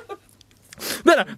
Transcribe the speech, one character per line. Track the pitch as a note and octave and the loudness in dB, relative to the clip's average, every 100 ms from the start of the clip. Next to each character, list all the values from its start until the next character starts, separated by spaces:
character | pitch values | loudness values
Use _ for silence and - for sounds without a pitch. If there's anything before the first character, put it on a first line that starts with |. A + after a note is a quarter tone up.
| - G4+ _ _ _ _ _ - - - - D#4 | -6 -14 _ _ _ _ _ -14 -10 -2 2 4
か | |
ら、 | C#3+ | 2